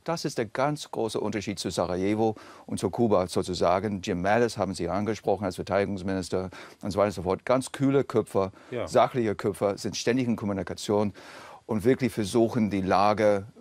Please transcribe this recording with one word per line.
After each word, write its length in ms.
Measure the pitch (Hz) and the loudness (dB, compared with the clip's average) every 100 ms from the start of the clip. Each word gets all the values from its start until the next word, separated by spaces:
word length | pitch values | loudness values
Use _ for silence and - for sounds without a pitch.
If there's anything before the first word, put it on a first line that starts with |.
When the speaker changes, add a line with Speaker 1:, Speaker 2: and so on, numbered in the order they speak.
| - | -6
Speaker 1:
Das 180 | 165 | -4
ist 140 | 151 - | -4 -4
der 80 | 110 | -4
ganz 440 | - 139 147 - | 0 0 -2 -6
große 300 | - 113 123 | -4 -2 -2
Unterschied 400 | 104 107 98 98 | -2 -2 -4 -4
zu 100 | 104 | -4
Sarajevo 640 | 87 87 90 95 107 113 107 - - - | -2 0 0 0 2 2 0 -10 -20 -10
und 140 | 95 | -4
zu 100 | 101 | -2
Kuba 380 | - 117 101 92 | 0 2 2 2
sozusagen. 720 | 104 92 85 90 92 107 101 | -2 -2 0 2 2 0 -4
Jim 200 | 107 87 | -4 -2
Mattis 360 | 95 110 120 104 | 2 4 2 0
haben 160 | 95 | -2
Sie 140 | 90 87 | -2 -2
angesprochen 560 | 92 107 - - 95 | -2 -2 -2 -2 -2
als 120 | 98 87 | -2 -4
Verteidigungsminister 920 | - 98 98 98 92 95 90 92 92 - - - | -2 0 0 -2 -4 -4 -2 -4 -4 -10 -18 -12
und 100 | - | -4
so 60 | 95 | 2
weiter 100 | 104 | 2
und 40 | 95 | 2
so 80 | |
fort. 200 | 90 95 | -2 -2
Ganz 300 | - 127 - | 0 0 0
kühle 320 | - 135 139 - | -2 0 2 2
Köpfe, 480 | 120 101 101 95 - - | 0 0 0 -2 -4 -10
Speaker 2:
Ja. 160 | 123 92 | -8 0
Speaker 1:
sachliche 480 | 120 123 127 110 98 | 4 4 2 -2 0
Köpfe 420 | 110 92 101 98 | -2 0 0 0
sind 200 | 110 - | -4 -4
ständig 280 | - 127 120 | 0 0 0
in 120 | 110 | -2
Kommunikation 760 | 104 98 87 85 - 104 104 - - - - - - | -2 -4 -4 -6 0 0 0 -4 -14 -18 -18 -14 -6
und 180 | 110 | 0
wirklich 300 | 110 131 123 | 2 2 2
versuchen, 560 | - 101 117 113 120 107 | -2 0 4 4 2 0
die 100 | 98 | 0
Lage, 640 | 92 92 104 107 107 101 107 - | 2 4 4 4 4 2 -2 -12